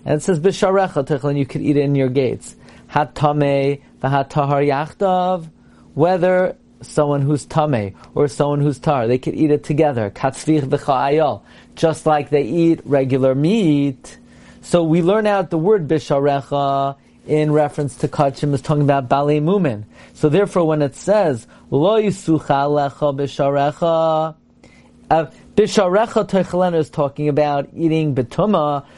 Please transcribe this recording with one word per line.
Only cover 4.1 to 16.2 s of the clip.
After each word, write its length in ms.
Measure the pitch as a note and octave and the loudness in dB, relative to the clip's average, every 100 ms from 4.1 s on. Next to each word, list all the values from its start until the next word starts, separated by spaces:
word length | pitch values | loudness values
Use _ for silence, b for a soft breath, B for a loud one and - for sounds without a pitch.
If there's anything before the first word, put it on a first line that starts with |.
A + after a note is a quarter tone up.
| C#3 C3+ D3+ C#3 C#3+ C#3+ | 0 0 -2 0 0 0
yachdav, 840 | C#3 D#3 - G3 F#3 F3+ F#3 D#3+ - B B B | -2 -4 -4 0 0 0 -4 -8 -20 B B B
whether 640 | C3+ E3+ F#3 F3+ F#3 F#3 - _ - | 0 2 2 2 2 0 -6 _ -20
someone 400 | - - D3 C#3+ | -6 -2 0 0
who's 240 | C#3 D3 | 0 -2
tame 500 | - D#3+ D3+ A#2+ G2 - B | -2 -2 0 0 -4 -10 B
or 120 | - D3 | -2 -2
someone 360 | - D3 D3 | 0 -2 0
who's 160 | D3 C3 | 0 0
tar, 280 | E3 C#3 A2+ | 0 0 0
they 120 | B2+ | 0
could 160 | D#3 | -2
eat 160 | G#2 D3+ | 0 2
it 140 | D3 | 0
together. 460 | - D3 D#3 A#2+ G2+ | 0 0 0 0 -4
Katzvich 520 | - C3+ - - D#3 | -2 -4 -2 0 0
v'cha'ayol, 800 | C3 C#3+ - C3 C#3 D#3 D3 G2+ - B B - | 0 -2 0 0 0 0 0 -4 -12 B B -2
just 300 | E3 D3+ D#3+ | -2 0 0
like 240 | D3+ C3+ | 0 0
they 120 | D3 | 0
eat 380 | A#2 E3+ E3 D#3+ - | 0 2 2 2 0
regular 480 | C#3 C3 C3 C3 | 0 2 2 2
meat. 840 | C3 D#3 A3+ F3 C#3+ C#3+ B2+ - - - B B B | 2 0 2 2 2 0 -4 -14 -20 -20 B B B
So 200 | - F3 | -2 0
we 200 | E3 E3+ | 2 2
learn 240 | E3+ A3 G#3+ | 2 2 2
out 240 | G3+ F3 | 0 -2
the 80 | E3 | -2
word 300 | F3 G#3+ D3 | 2 2 2
bisharecha 1080 | D#3+ - C#3+ | -2 0 0